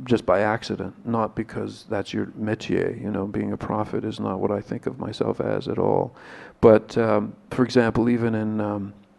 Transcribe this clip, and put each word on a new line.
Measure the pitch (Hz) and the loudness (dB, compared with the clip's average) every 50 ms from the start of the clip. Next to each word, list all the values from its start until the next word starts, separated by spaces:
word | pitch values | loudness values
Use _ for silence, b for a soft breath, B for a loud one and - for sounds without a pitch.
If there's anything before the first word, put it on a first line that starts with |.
| 131 | -2
just | 123 120 104 - | 0 0 2 4
by | - 90 95 | 4 4 4
accident, | 104 107 107 113 - - 101 101 95 95 - - - | 4 2 0 -2 -2 -4 -6 -6 -6 -8 -10 -10 -6
not | 117 117 117 110 107 - | -4 -2 0 0 -2 -2
because | 113 110 - - 110 107 104 104 - - - | -6 -8 -6 -6 -8 -8 -8 -8 -12 -10 -6
that's | 107 101 98 - - | -4 -4 -4 -4 -4
your | 107 104 | -4 -4
métier. | 98 - - 107 107 107 107 - - - 92 87 90 - - | -4 -6 -6 -4 -2 -2 -2 -2 -2 0 0 0 0 -2 -4
You | - 104 | -6 -4
know, | 104 95 95 | -4 -4 -4
being | 104 104 110 107 101 104 | -4 -4 -4 -4 -4 -4
a | |
prophet | - - - 104 107 107 - - 107 107 | -6 -4 -4 -2 -2 -2 -2 -4 -4 -4
is | 110 107 110 | -6 -6 -6
not | 107 107 98 95 | -4 -4 -2 -2
what | 95 101 | 0 0
I | 104 101 | 0 -2
think | 104 - - - - | -4 -4 -8 -6 -6
of | - - 127 | -6 -6 -6
myself | 87 101 - - 113 107 104 - | -6 -8 -4 -2 -2 -2 -2 -2
as | - - 104 - - - | -2 -2 -2 -2 -2 -2
at | - - | -2 0
all. | - - - 50 50 - B B B B B B B B B - | 2 2 2 2 0 -2 B B B B B B B B B 6
But, | - 117 110 107 - - - 120 | 8 8 8 8 6 2 -2 0
um, | 117 113 107 107 104 110 - - - - | 2 2 2 2 2 0 -6 -12 -16 -4
for | - - 127 | 0 2 2
example, | 113 - 127 120 113 107 120 110 120 | 4 4 4 4 4 4 2 2 2
even | 120 117 117 117 113 | 2 2 2 0 0
in, | 107 110 107 110 110 | 0 -2 -2 -2 -2
um, | 104 104 104 104 98 98 101 - - _ _ | -2 -2 -2 -4 -6 -8 -10 -14 -20 _ _